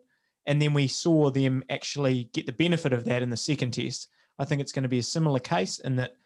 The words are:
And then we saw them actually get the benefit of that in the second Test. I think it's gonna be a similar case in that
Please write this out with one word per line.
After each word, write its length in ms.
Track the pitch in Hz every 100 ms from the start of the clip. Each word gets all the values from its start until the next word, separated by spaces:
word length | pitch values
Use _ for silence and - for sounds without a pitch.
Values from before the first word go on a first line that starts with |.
| _ _ _ _ -
And 160 | 147
then 120 | 151
we 140 | 147 135
saw 420 | - 170 160 147
them 340 | 131 135 131 -
actually 600 | 139 - 143 139 127 120
get 120 | - -
the 80 |
benefit 400 | 123 170 170 147
of 120 | 123 110
that 160 | 123
in 80 | 123
the 80 | 117
second 340 | - 143 127
Test. 360 | 117 127 127 - _ _ -
I 60 | 135
think 160 | 147
it's 100 | 135
gonna 180 | - 131
be 100 | 123
a 40 |
similar 360 | 113 165 160 135
case 400 | - 175 190 -
in 160 | - 127
that 180 | 127 -